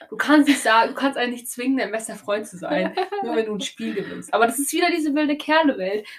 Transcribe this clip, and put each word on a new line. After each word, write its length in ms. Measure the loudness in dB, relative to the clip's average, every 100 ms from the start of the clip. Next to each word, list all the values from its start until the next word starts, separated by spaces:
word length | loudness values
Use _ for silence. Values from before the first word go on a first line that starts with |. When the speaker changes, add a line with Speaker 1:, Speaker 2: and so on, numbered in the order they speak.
| -10
Speaker 1:
du 60 | -4
kannst 320 | 4 6 6
nicht 120 | 4
sagen, 280 | 4 4 4
du 40 |
kannst 220 | 0 -2 0
eigentlich 240 | -2 -4
nicht 80 | -8
zwingen, 280 | -4 -2 0
dein 120 | -2
bester 260 | -4 -6 -8
Freund 300 | -4 -4 -4
zu 120 | -10
sein, 360 | -4 -2 -2
Speaker 2:
<laughs> 280 | -2 -4 -4
Speaker 1:
nur 120 | -2 -2
wenn 100 | -2
du 80 |
ein 60 | -4
Spiel 340 | -6 -6 -6
gewinnst. 380 | -4 -6 -10 -2
Aber 120 | 2 2
das 120 | 2
ist 140 | -2
wieder 180 | 0 2
diese 240 | 2 0
wilde 220 | 0 0 0
Kerle-Welt, 720 | 2 2 4 0 -2 -4 -8